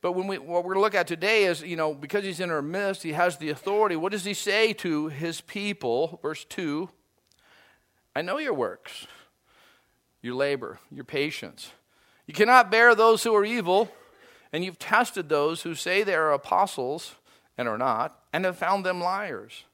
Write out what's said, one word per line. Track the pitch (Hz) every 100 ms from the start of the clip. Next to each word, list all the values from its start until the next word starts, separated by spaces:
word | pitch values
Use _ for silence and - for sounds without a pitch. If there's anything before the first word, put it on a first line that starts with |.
But | 180
when | 180 190
we, | 196
what | 147 170
we're | 180
gonna | 190
look | 214 196
at | 165
today | 170 190 220 196
is, | 160
you | 160 165
know, | 156
because | 143 143 208
he's | 196 170
in | 180
our | 156
midst, | 143 180 202 196
he | 165
has | 151 175 147
the | 156
authority. | 147 - 202 214 165
What | 180
does | 202 185
he |
say | 202 - 202 226
to | 214 180 151 156
his | 139 170 160
people? | - 208 202 202 123 117 160 170
Verse | 147 156
two, | - - 170 147 180 _ _ _ _ _ _ _ _ _ _ _ _ -
"I |
know | 175 240
your | 302 160
works, | 110 90 - - - - _ _ _ _ _ _ _ _ _ _
your | 117
labor, | 123 139 139 120 - _
your | - 120
patience. | 143 143 151 95 - - - _ _ _ _ -
You |
cannot | 151 214 254 214
bear | 220 240 220
those | 226 226
who | 233 214
are | 202
evil, | 240 175 185 220 - - _ - - _
and | 151 185
you've | 170
tested | - 214 240 - 156
those | 151 147 165
who | 170 160
say | - 185
they | 208 170
are | 156
apostles | 143 - 185 196 - 123 156 - - _ _ _ -
and | 120
are | 110
not, | 127 113 143 - _
and | 160 185
have | 175
found | 175 196
them | 185 180
liars. | 175 190 202 113 104 - -